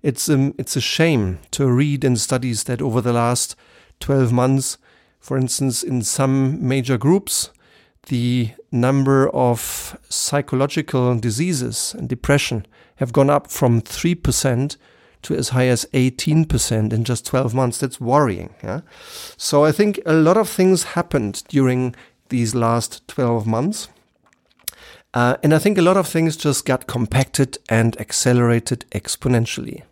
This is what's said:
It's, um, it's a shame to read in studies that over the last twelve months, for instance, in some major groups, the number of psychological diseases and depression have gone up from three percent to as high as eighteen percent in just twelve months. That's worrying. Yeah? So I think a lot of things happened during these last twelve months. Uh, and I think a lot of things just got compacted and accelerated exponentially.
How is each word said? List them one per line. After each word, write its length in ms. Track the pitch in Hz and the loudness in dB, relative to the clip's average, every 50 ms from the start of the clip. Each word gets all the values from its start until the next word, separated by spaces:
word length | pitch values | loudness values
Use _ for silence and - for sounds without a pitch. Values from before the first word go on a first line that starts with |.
It's, 300 | - 170 123 - - - | -2 -4 -4 -2 -2 0
um, 240 | 151 135 135 139 - | 2 2 2 0 -2
it's 180 | - 127 - - | -6 -8 -6 -4
a 60 | 139 | -4
shame 600 | - - - - 160 165 156 123 104 92 92 87 - _ | -4 -4 0 0 2 2 2 2 0 -2 -4 -6 -10 _
to 200 | - - 143 131 | -4 0 2 2
read 320 | 123 123 147 151 143 139 131 | 4 2 2 0 0 0 0
in 140 | 135 123 | 0 0
studies 480 | 110 - - 135 127 120 127 117 107 - | 0 0 -2 -2 -2 -2 -4 -4 -4 -4
that 160 | - 127 120 | -6 -4 -4
over 220 | 147 139 113 123 117 | -2 -2 0 0 0
the 100 | 123 120 | 0 0
last 420 | 120 117 120 123 120 - - - _ _ _ _ - _ _ - _ | 2 2 0 0 -2 -4 -6 -10 _ _ _ _ -20 _ _ -20 _
twelve 320 | - - 139 135 131 117 120 | -4 0 2 2 2 2 2
months, 460 | 123 123 127 135 135 131 - - _ _ _ _ _ _ _ _ _ | 2 2 2 2 2 0 -2 -8 _ _ _ _ _ _ _ _ _
for 160 | _ - 131 | _ -6 -2
instance, 460 | 135 131 123 - - 139 135 120 - - | -2 -2 -2 -2 -2 -2 -2 -2 -2 -4
in 180 | - 123 127 | -4 -4 -2
some 680 | 110 - - - 135 135 135 135 135 131 143 - - | -2 -4 -2 0 0 2 2 2 2 0 0 -2 -2
major 300 | 127 131 139 123 120 135 | -2 -2 -2 0 0 -2
groups, 540 | 113 113 143 175 202 196 - - - - - _ _ _ _ _ _ _ _ _ _ _ | 0 2 2 2 2 2 -2 -6 -6 -6 -6 _ _ _ _ _ _ _ _ _ _ _
the 460 | - 139 120 120 123 123 127 120 110 - - - _ | -6 -4 -2 0 0 0 0 0 -2 -4 -10 -14 _
number 580 | - 120 120 127 135 139 135 135 139 135 135 139 | -2 0 2 2 2 2 2 4 4 4 4 2
of 680 | - - 127 123 120 120 - - - - - - - - _ _ | 2 2 2 2 2 0 -4 -10 -10 -10 -12 -14 -16 -20 _ _
psychological 1040 | - - - - - 143 139 - - 131 135 147 - 160 147 - - 131 123 123 123 117 | -8 -6 -4 -2 -2 -2 -2 -2 0 0 0 0 0 -4 -6 -2 0 0 2 2 0 0
diseases 760 | 107 117 107 113 160 180 175 135 123 120 110 - - - - - | -2 -2 -2 -2 -2 -2 -2 -2 -2 -4 -6 -6 -6 -8 -8 -8
and 100 | - - | -8 -8
depression 560 | 131 123 - - 139 143 - - 123 113 95 - _ _ _ _ _ | -8 -8 0 0 0 2 2 -2 -4 -6 -8 -10 _ _ _ _ _
have 160 | _ 139 120 117 | _ -6 -2 2
gone 160 | 143 135 139 | 2 2 4
up 220 | 147 147 - - | 2 0 0 -4
from 320 | - - 147 123 117 117 - | -4 0 2 2 2 2 0
three 320 | - - - - 170 175 | -4 -12 -4 -2 -2 -2
percent 640 | 170 - 147 - - - 139 123 117 131 151 - _ _ _ _ _ _ _ _ _ | 0 0 -2 -2 0 0 0 0 0 -2 -4 -6 _ _ _ _ _ _ _ _ _
to 160 | - - 160 | -8 -6 -4
as 140 | 151 131 - | -4 -4 -2
high 180 | - 123 127 127 | 0 2 2 2
as 180 | 123 117 - - - | 2 0 -2 -2 0
eighteen 520 | 135 127 131 127 - - - 151 160 160 | 2 2 2 0 -2 -2 2 2 2 2
percent 480 | 156 156 117 - - 120 110 107 107 - | 2 0 -2 0 0 0 0 0 0 0
in 120 | 110 113 | -2 -2
just 200 | 123 123 113 - | -2 -2 -4 -4
twelve 300 | - - 131 135 123 110 | -2 -2 0 0 0 0
months. 240 | 131 131 123 117 - | 0 0 0 0 -2
That's 220 | - 131 - - | -6 -6 -6 -6
worrying. 540 | 120 117 127 147 147 123 95 87 90 90 - _ | -4 2 2 4 4 2 0 -4 -8 -12 -14 _
Yeah? 200 | - - 98 147 185 _ - - - - - - - - - | -10 -8 -8 -8 -10 _ -20 -20 -20 -20 -18 -18 -18 -18 -16
So 280 | _ - - - 143 147 | _ -6 0 2 4 4
I 60 | 156 | 4
think 300 | 147 - 208 208 196 - - | 4 4 2 2 2 -4 -2
a 100 | 165 156 | 0 2
lot 220 | 160 156 160 185 | 4 6 6 4
of 120 | 220 220 - | 4 2 0
things 340 | - - 185 185 190 170 - | 0 2 4 4 4 2 0
happened 600 | - - 170 175 - - 139 110 101 98 - - _ | -4 -4 -4 -4 -2 -2 -2 -2 -2 -6 -8 -12 _
during 460 | - 143 135 127 127 127 127 123 120 - - _ _ _ _ _ | 0 2 2 4 2 0 -2 -4 -4 -8 -20 _ _ _ _ _
these 260 | 131 123 117 110 110 | -2 -2 -2 0 0
last 500 | 123 117 113 113 117 113 - - - _ | 0 0 2 0 0 -2 -4 -10 -14 _
twelve 400 | - - - 127 120 120 117 107 | -12 -4 -2 0 0 0 0 0
months. 420 | 113 110 113 131 180 214 - - - _ _ _ _ _ _ _ _ _ _ _ _ _ _ _ - - _ - - - - _ _ - | -2 -2 0 0 -2 -4 -6 -10 -14 _ _ _ _ _ _ _ _ _ _ _ _ _ _ _ -16 -16 _ -20 -20 -20 -20 _ _ -2
Uh, 220 | 123 120 123 131 - - | 2 2 2 2 2 2
and 100 | 151 156 | 4 4
I 40 | 156 | 4
think 200 | 156 202 214 185 | 4 2 2 4
a 40 | 175 | 4
lot 140 | 175 190 | 4 4
of 120 | 196 180 147 | 4 2 0
things 280 | - 165 165 165 151 | 0 0 0 0 0
just 280 | - - 151 135 - - | -2 -2 -2 -2 -2 0
got 240 | - 131 127 - - | -2 -2 -2 -2 -6
compacted 680 | - 123 123 107 - 123 135 - _ - 135 127 - - _ - | -4 -4 -4 0 2 0 0 0 _ 0 0 0 -2 -16 _ -2
and 320 | 113 113 113 117 110 - | 2 2 2 2 0 -2
accelerated 840 | 110 - - - - 135 123 123 120 117 117 117 117 - 123 120 - _ | -10 -6 -4 -2 2 2 4 4 4 4 2 2 0 -2 -6 -6 -6 _
exponentially. 920 | - 110 - - - - - 131 123 117 113 - - - - - - - - _ | -8 -8 -6 -6 -10 -6 -2 0 2 2 2 0 -4 -10 -10 -10 -12 -16 -18 _